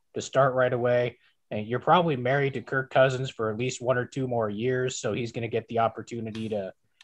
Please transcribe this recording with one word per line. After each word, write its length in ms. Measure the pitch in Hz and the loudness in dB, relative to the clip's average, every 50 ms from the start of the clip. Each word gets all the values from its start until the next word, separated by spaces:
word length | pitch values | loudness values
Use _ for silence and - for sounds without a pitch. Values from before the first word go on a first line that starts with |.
| _ _ - | _ _ -10
to 60 | 113 | -8
start 340 | - - - 131 139 135 127 | -8 -2 2 4 4 4 4
right 180 | 131 127 123 127 | 4 2 2 2
away. 460 | 120 120 123 123 123 123 123 - _ _ _ _ _ _ - | 2 2 2 4 4 2 0 -4 _ _ _ _ _ _ -8
And 160 | 120 107 107 | -6 -6 -4
you're 120 | 107 120 123 | -2 -4 -2
probably 360 | - 151 160 180 170 170 143 | 4 4 6 6 6 2 0
married 380 | 123 123 123 135 143 139 139 135 | 0 0 0 2 2 0 0 -2
to 60 | 120 | -4
Kirk 280 | 101 - 139 135 131 - | -6 -4 -4 -4 -2 2
Cousins 400 | - 139 131 135 131 127 131 131 | 4 6 6 6 4 0 -4 -6
for 220 | - - 113 107 | -4 -4 -2 -2
at 60 | 107 | -2
least 240 | 107 123 127 123 - | -2 -4 -4 -4 -4
one 160 | 123 120 127 | 0 0 0
or 80 | 123 123 | 0 0
two 220 | - - 139 131 | -4 -4 -6 -4
more 220 | 127 120 117 110 104 | -2 0 0 0 -2
years. 480 | 104 104 117 127 127 127 127 127 - | -2 -2 -2 0 0 0 -2 -2 -4
So 160 | - - 120 - | -4 -4 -4 -2
he's 180 | 131 120 113 | -2 -4 -6
gonna 160 | - 127 117 | -6 -6 -6
get 200 | 110 117 117 110 | -2 -2 -4 -4
the 120 | - 120 113 | -2 0 2
opportunity 680 | 113 110 - 113 101 - 120 117 113 110 104 110 110 110 | 2 2 0 -4 -12 -10 -8 -8 -8 -8 -6 -6 -6 -4
to, 240 | 107 101 95 92 - _ _ _ _ _ | -4 -4 -4 -6 -10 _ _ _ _ _